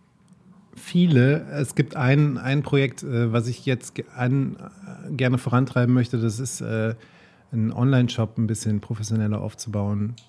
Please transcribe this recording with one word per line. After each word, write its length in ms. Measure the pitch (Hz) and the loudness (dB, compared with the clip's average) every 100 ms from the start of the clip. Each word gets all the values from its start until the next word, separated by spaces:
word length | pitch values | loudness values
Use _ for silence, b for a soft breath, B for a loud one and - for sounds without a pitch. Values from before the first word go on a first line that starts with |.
| _ _ _ _ _ - _ - | _ _ _ _ _ -20 _ -20
viele. 720 | - 175 175 135 127 156 - | -2 2 6 6 6 2 -2
Es 240 | 143 127 - | -6 -4 -2
gibt 200 | 123 - | -2 0
ein, 420 | 127 143 147 123 | 2 4 4 0
ein 260 | 127 143 | -2 -2
Projekt, 400 | 143 139 135 - | 0 0 0 -4
äh, 280 | - 120 117 | -4 0 2
was 160 | 117 117 | 2 0
ich 180 | 120 135 | -4 -2
jetzt 300 | 123 - - | -4 -4 -12
ge-, 100 | - 127 | -12 -4
an, 400 | 123 139 135 - - - - - - | 0 0 -2 -6 -16 -18 -18 -16 -10
äh, 20 | |
gerne 240 | 143 127 127 | -2 0 0
vorantreiben 560 | - 123 131 127 123 | 2 2 2 2 4
möchte. 240 | 127 120 120 | 4 2 0
Das 200 | 113 107 | -2 -2
ist, 220 | 131 - | -8 -6
äh, 340 | 113 110 110 117 b b b b b | -4 -2 -2 -4 b b b b b
einen 200 | 120 110 | -2 -2
Online-Shop 640 | - 127 131 123 - 110 - | 0 2 4 2 0 -2 -2
ein 100 | 110 | -2
bisschen 340 | 110 113 104 | -2 -2 -2
professioneller 580 | - 107 107 113 104 104 | -4 -6 -2 -2 0 -2
aufzubauen. 760 | 101 - - 104 101 101 104 120 | -6 -10 -6 -4 -2 -2 -4 -6